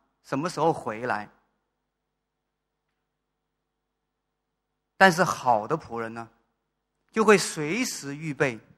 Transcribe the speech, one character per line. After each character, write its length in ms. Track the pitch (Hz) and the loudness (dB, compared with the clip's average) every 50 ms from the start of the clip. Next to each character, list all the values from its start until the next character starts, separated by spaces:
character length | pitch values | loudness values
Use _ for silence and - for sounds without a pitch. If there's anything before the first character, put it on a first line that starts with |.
| _ _ _ _ | _ _ _ _
什 160 | _ - 143 135 | _ -6 -6 -4
么 100 | 156 180 | -4 -4
时 100 | - 151 | -2 0
候 140 | 151 165 | 0 0
回 320 | 151 - - 123 107 110 123 | 0 0 -4 -8 -8 -6 -4
来。 240 | 123 107 104 104 - _ _ _ _ _ _ _ _ _ _ _ _ _ _ _ _ _ _ _ _ _ _ _ _ _ _ _ _ _ _ _ _ _ _ _ _ _ _ _ _ _ _ _ _ _ _ _ _ _ _ _ _ _ _ _ _ _ _ _ _ _ _ _ _ _ _ _ _ _ _ _ _ _ | -4 -4 -4 -6 -12 _ _ _ _ _ _ _ _ _ _ _ _ _ _ _ _ _ _ _ _ _ _ _ _ _ _ _ _ _ _ _ _ _ _ _ _ _ _ _ _ _ _ _ _ _ _ _ _ _ _ _ _ _ _ _ _ _ _ _ _ _ _ _ _ _ _ _ _ _ _ _ _ _
但 160 | - 196 190 | 4 6 6
是 100 | 165 165 | 6 4
好 440 | 185 165 - - - 127 120 104 107 | 0 0 0 -2 2 2 2 2 2
的 100 | - 151 | -2 -4
仆 220 | 160 - - 117 117 | -6 -6 -8 -10 -8
人 160 | 113 113 113 | -8 -8 -10
呢， 160 | 117 117 113 _ _ _ _ _ _ _ _ _ _ _ _ _ _ _ _ | -12 -14 -16 _ _ _ _ _ _ _ _ _ _ _ _ _ _ _ _
就 120 | - 226 | -2 2
会 140 | 220 208 208 | 6 6 6
随 480 | 175 - - - 165 151 147 180 233 262 | 6 4 0 -6 -6 -4 -4 -2 -4 -4
时 320 | - - - - 139 143 | -4 -6 -8 -10 -10 -10
预 160 | 147 160 160 | -8 -8 -6
备， 260 | 143 - 151 135 117 107 - _ - | -2 0 -2 -2 -2 -6 -16 _ -20